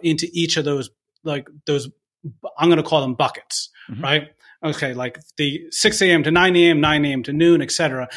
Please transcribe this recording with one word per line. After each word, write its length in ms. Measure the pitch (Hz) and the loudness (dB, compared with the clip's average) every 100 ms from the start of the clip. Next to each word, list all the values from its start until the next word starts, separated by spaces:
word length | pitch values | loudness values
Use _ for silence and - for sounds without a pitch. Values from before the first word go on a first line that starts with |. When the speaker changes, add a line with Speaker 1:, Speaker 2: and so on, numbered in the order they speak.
Speaker 1:
into 240 | 170 160 170 | -2 -2 -2
each 260 | 170 165 165 | -4 -2 -2
of 80 | 147 | -2
those, 240 | 143 127 _ _ _ | -4 -6 _ _ _
like, 240 | 160 147 - 151 - | -8 -8 -8 -14 -4
those, 240 | 143 139 - _ _ 160 - - - | -4 -4 -16 _ _ -18 -14 -12 0
I'm 120 | 165 | 4
gonna 140 | 160 | 4
call 180 | - 156 | 4 0
them 140 | 135 120 | 0 -2
buckets," 540 | 135 - - - - - - | -2 -4 -10 -10 -10 -16 -16
Speaker 2:
Mm-hmm. 140 | 113 | -8
Speaker 1:
right? 240 | 135 151 147 _ _ _ | 0 0 -2 _ _ _
Okay, 300 | 160 147 139 | -6 -4 -4
like 240 | 123 123 - - - | -4 -8 -10 -16 -6
the 240 | 143 143 - | -4 -4 -8
six 320 | - 214 214 | -2 -2 2
A 80 | 190 | 2
M 100 | 165 | 2
to 80 | 147 | 2
nine 260 | 170 185 175 | 2 4 6
A 140 | 170 | 4
M, 100 | 156 | 4
nine 240 | 151 151 | 2 2
A 80 | 147 | 0
M 120 | 135 | -4
to 100 | 120 | -4
noon, 300 | 147 170 170 | 2 4 4
et 80 | 139 | 2
cetera. 360 | - 160 131 127 | -2 -2 -2 -10